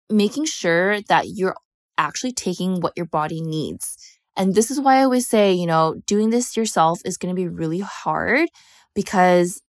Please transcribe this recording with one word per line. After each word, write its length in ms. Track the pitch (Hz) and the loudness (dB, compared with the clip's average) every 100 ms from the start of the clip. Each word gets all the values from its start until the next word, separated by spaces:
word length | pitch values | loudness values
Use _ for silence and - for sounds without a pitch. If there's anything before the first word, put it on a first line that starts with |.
| _ | _
making 360 | 214 208 277 311 | 2 2 0 -6
sure 560 | - 180 170 185 208 202 | -4 0 2 2 -2 2
that 200 | 170 - | 0 0
you're 260 | - 185 - _ _ _ - | -2 -4 -4 _ _ _ -4
actually 360 | 151 - 254 | -4 -4 -6
taking 480 | 247 196 175 185 185 | -6 -6 -4 -4 -2
what 120 | 165 - | -4 -6
your 120 | 170 | -6
body 340 | 156 156 160 | -4 -4 -6
needs. 560 | 160 156 110 85 - - - _ _ - | -6 -6 -6 -8 -12 -12 -20 _ _ -2
And 180 | 190 | 2
this 160 | 185 226 | 2 2
is 100 | 277 | 0
why 180 | 269 262 | 4 4
I 60 | |
always 240 | 269 254 240 | 4 2 2
say, 260 | 220 202 | 2 4
you 120 | 180 170 | 2 2
know, 300 | 160 160 - - | 2 2 -2 -2
doing 240 | 208 220 | 0 2
this 260 | 240 240 - | 0 -2 -4
yourself 440 | 220 185 160 175 | -2 2 2 0
is 140 | - 175 | -6 -6
gonna 160 | 180 | -4
be 140 | 180 175 | -4 -4
really 320 | 170 160 175 | -4 -4 -4
hard 720 | 196 - 160 156 170 247 330 - _ _ _ | -8 -8 -4 -2 0 0 0 -4 _ _ _
because 680 | - - 202 180 180 180 - - | -6 -2 4 6 6 2 -2 -16